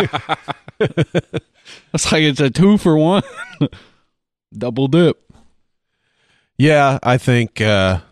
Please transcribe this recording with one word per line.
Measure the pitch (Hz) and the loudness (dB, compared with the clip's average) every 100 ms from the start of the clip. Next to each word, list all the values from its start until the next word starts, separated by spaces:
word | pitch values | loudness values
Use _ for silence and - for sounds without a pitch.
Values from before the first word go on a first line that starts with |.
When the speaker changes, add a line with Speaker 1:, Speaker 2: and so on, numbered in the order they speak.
| 185 143 - 156 - - - - 185 - - 160 - - - _ - - _ | -4 -6 -8 -10 -10 -16 -12 -6 -4 -2 -2 -4 -6 -10 -14 _ -20 -20 _
Speaker 1:
That's | 165 - | -6 -2
like | 160 | 0
it's | 156 135 | 0 0
a | 139 | -2
two | 117 190 208 | 2 4 4
for | 180 156 | 2 2
one. | 156 196 - - - - | 2 0 -2 -10 -12 -6
<laughs> | 147 - _ _ _ _ _ _ _ 107 | -6 -6 _ _ _ _ _ _ _ -10
Double | 120 117 135 | -8 -4 0
dip. | 160 165 - _ _ _ _ _ _ _ _ _ _ _ _ _ - | 2 2 0 _ _ _ _ _ _ _ _ _ _ _ _ _ -2
Speaker 2:
Yeah, | 143 147 139 135 | 2 4 2 0
I | 120 127 | 0 -2
think, | - 123 113 - | 0 -2 -2 -2
uh, | 107 101 95 90 - | 0 0 0 -2 -6